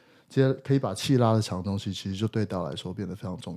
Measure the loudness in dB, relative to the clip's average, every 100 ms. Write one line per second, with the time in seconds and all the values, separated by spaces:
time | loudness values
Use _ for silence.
0 | _ _ _ 2 4 2 2 2 2 -2
1 | 2 4 6 4 2 -2 -2 -4 -4 -6
2 | -6 -2 -2 -2 -2 -2 -4 -6 -8 -8
3 | -8 -8 -8 -10 -10